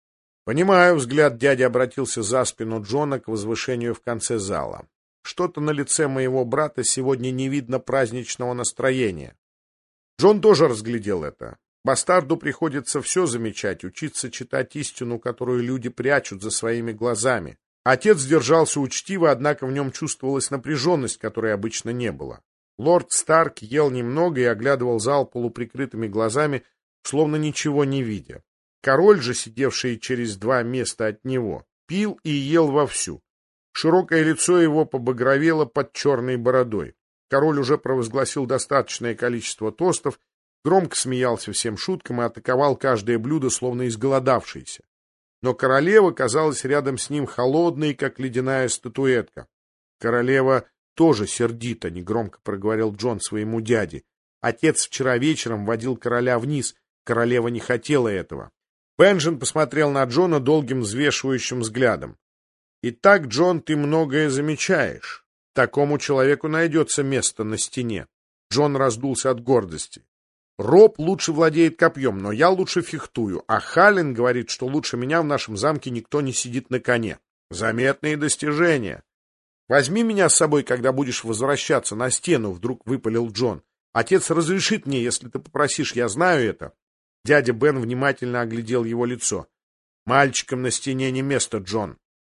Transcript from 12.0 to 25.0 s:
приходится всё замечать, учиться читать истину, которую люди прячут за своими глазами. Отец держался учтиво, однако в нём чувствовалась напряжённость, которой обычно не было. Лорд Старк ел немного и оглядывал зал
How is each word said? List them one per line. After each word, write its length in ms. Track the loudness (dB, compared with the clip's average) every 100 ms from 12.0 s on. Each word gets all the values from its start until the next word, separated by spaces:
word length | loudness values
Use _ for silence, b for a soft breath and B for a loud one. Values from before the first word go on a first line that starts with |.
| 2 2 2 -2
приходится 640 | -4 -4 -4 -4 -6 -6
всё 240 | -2 -2 0
замечать, 560 | -2 -6 -6 -6 -6
учиться 480 | -10 -10 -10 -8 -10
читать 440 | -12 -6 -6 -6 -8
истину, 440 | -10 -8 -8 -6
которую 420 | -8 -6 -2 -2
люди 280 | -2 -4 -6
прячут 520 | -4 2 2 0 -8
за 80 | -8
своими 440 | -6 -4 -4 -4
глазами. 640 | -4 -4 0 0 0 -2 -14 _ _
Отец 420 | 0 2 4 2 4
держался 540 | 2 4 4 4 0
учтиво, 500 | -4 -6 -6 0 2
однако 380 | 2 0 -2 -4
в 40 |
нём 200 | -4 -6
чувствовалась 580 | -6 -8 -6 -4 -4 -4
напряжённость, 720 | -6 -6 -2 0 0 0 -6
которой 340 | -6 -4 -2
обычно 380 | -2 -2 -6 -6
не 200 | -4 -6
было. 300 | -6 -10 -14 _ _ _ -4
Лорд 320 | 2 2 2
Старк 480 | -4 2 2 2 -4
ел 320 | -4 0 0
немного 500 | 0 -2 0 0 2
и 40 | 0
оглядывал 540 | 0 0 0 0
зал 280 | 0